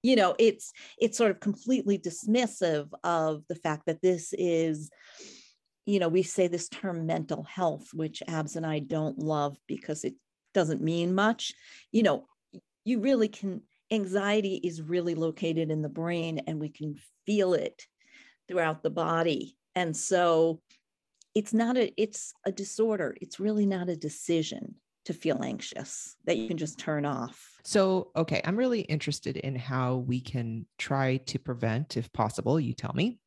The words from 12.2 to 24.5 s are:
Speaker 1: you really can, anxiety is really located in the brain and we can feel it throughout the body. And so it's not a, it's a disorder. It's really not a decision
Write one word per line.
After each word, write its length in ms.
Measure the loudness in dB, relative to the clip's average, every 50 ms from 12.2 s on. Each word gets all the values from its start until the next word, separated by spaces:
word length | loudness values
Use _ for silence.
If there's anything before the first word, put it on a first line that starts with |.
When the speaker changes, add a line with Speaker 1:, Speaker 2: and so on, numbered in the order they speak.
| -4 _ _ _ _ _ -20 -20 _ _ _ _ _
Speaker 1:
you 140 | -2 -2 0
really 260 | 4 2 4 4 2
can, 360 | 0 -2 -6 -6 -6 -6 -6 -10 _ _ _ _ _
anxiety 640 | -2 -2 -2 0 0 0 2 2 2 2 2 0 -2 -2 -4
is 180 | -4 -4 -6
really 340 | -6 -2 -2 0 0 0 0
located 540 | 0 -2 -2 -2 -2 -2 -2 0 0 0 0
in 100 | 0 -2
the 80 | -2 -4
brain 500 | -4 -4 -4 -2 -2 -2 -2 -4 -4 -6 -4
and 120 | -4 -6 -6
we 80 | -6 -8
can 260 | -8 -8 -8 -8 -8 -10 -14 -20 _ _ _
feel 280 | 0 2 2 4 4 2
it 340 | 2 0 -4 -6 -10 -20 _ _ _ _ _ _ -20 -20 -20 _ _ _
throughout 360 | -4 -2 0 2 2 0 0 -4
the 60 | -4
body. 680 | -2 0 0 0 2 2 4 2 2 0 -4 -8 _ _ _ _ _
And 220 | -2 -2 -2 -2
so 640 | -4 -2 2 4 4 6 6 6 6 4 4 2 -2 _ _ _ _ _ _ _ _ _ _ _ _ -20 _ _
it's 180 | 0 0 2 2
not 240 | 2 2 4 4
a, 140 | 2 2 0 0 -2
it's 320 | -2 -2 -2 -12 -14 -14 -16 _ -6
a 60 | -6
disorder. 640 | -4 -4 -8 -8 0 0 2 2 2 0 0 -4 -4 -8
It's 200 | -12 -14 -8 -4
really 260 | -2 0 2 4 4
not 240 | 4 2 2 0 -2
a 60 | -2
decision 800 | -2 -4 -8 -8 -8 0 2 2 2 2 0